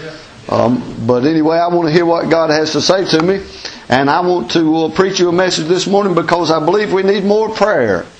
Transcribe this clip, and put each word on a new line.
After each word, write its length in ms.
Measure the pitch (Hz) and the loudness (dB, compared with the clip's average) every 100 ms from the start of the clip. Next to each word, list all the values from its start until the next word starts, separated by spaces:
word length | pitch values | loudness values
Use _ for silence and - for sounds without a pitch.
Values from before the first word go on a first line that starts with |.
| 156 - - - - | -16 -16 -20 -16 -4
Um, 320 | 110 113 123 120 - 113 | 0 0 0 -4 -6 -2
but 200 | 123 135 | 0 2
anyway, 320 | 160 151 165 | 0 0 0
I 80 | 170 | 0
wanna 240 | 175 165 | 0 0
hear 160 | 165 170 | 0 2
what 240 | 170 - | 0 0
God 180 | 160 160 | 0 2
has 240 | 151 156 | 0 0
to 80 | 151 | 0
say 240 | - 185 | 0 0
to 180 | 175 160 | 2 0
me. 180 | 170 196 - - - - - | 0 -2 -6 -16 -16 -14 -2
And 180 | 123 139 | 0 2
I 120 | 156 | 2
want 300 | 180 175 - | 0 0 0
to, 240 | 170 156 160 | 0 2 2
uh, 40 | 160 | 0
preach 320 | 156 190 196 | 0 0 2
you 80 | 175 | 0
a 40 | |
message 340 | 170 185 175 156 | 2 0 0 0
this 200 | 180 175 | -2 0
morning 280 | 196 202 | 0 2
because 360 | 170 160 175 156 | 0 0 0 0
I 80 | 160 | 0
believe 320 | 156 202 214 | 2 0 0
we 120 | 185 | 0
need 240 | 190 208 196 | 0 0 2
more 240 | 208 220 | 0 0
prayer. 560 | 220 208 175 117 90 - - | 0 0 2 0 0 -4 -16